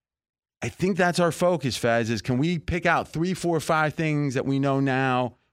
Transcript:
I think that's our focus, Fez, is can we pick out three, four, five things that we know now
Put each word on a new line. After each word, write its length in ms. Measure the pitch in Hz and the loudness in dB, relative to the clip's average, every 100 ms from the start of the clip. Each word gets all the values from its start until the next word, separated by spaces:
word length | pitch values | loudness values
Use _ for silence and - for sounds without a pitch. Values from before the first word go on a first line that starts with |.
| _ _ _ _ _ _ | _ _ _ _ _ _
I 60 | 120 | -10
think 280 | - 185 180 | -2 0 2
that's 220 | 175 175 | 2 2
our 120 | 170 | 0
focus, 440 | - 180 170 135 - | 2 0 2 -2 0
Fez, 360 | 120 117 113 | 2 2 0
is 100 | 113 | -2
can 160 | - 123 | -2 0
we 220 | 165 170 | 0 -2
pick 260 | - 175 170 | -4 -2 0
out 220 | 147 - | 0 -2
three, 260 | 156 180 | -4 -4
four, 260 | 180 170 160 | -2 -2 0
five 360 | - 156 156 - | 0 0 0 0
things 400 | 156 147 143 123 | -2 0 -2 -2
that 100 | - | -2
we 140 | 139 | 0
know 200 | 139 135 | 0 2
now 560 | 139 131 131 127 123 - _ | 0 0 2 0 -2 -8 _